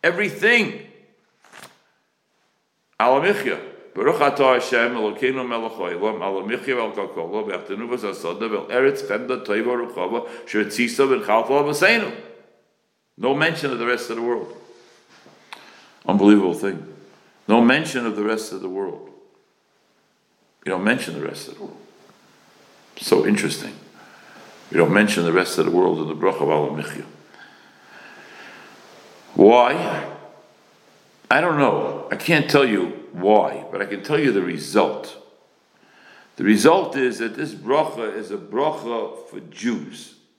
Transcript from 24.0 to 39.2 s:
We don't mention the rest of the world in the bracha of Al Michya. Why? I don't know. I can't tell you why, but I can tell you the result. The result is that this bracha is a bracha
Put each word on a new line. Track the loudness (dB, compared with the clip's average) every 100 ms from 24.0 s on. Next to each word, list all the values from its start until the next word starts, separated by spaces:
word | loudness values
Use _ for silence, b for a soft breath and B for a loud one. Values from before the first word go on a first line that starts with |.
| B B B B B B -6
We | 2
don't | 4
mention | 4 4 2
the | 2
rest | 2 0 0
of |
the | 2
world | 4 2 0
in | -4
the |
bracha | -2 -2 0
of | 0
Al | 0 0
Michya. | -4 -10 -12 -16 -20 _ B B B B B B B B B B B B B B B B -20 -20 -20 -8
Why? | 6 8 8 6 2 -4 -6 -10 -14 -20 -20 _ _ _ _ _ _ _ _ _
I | 2
don't | 2 2
know. | 2 2 -2 -6 -8
I | -6
can't | 2 2 4
tell | 4
you | 4 2 -2 -6 -16
why, | -2 4 4 4 -4 -10
but | -8
I | -6
can | -8
tell | -2 0
you | 2
the | 2
result. | -2 -6 -2 2 2 -2 -10 -16 -20 _ _ _ _ _ b b b b b -4
The |
result | 2 6 8 6 2 -2
is | -2 -2
that | -6 -6
this | -10
bracha | -10 -2 0 0 -4 -8
is | -8 -10
a | -12
bracha | -8 -4 -2 -4 -8 -6 -8 -12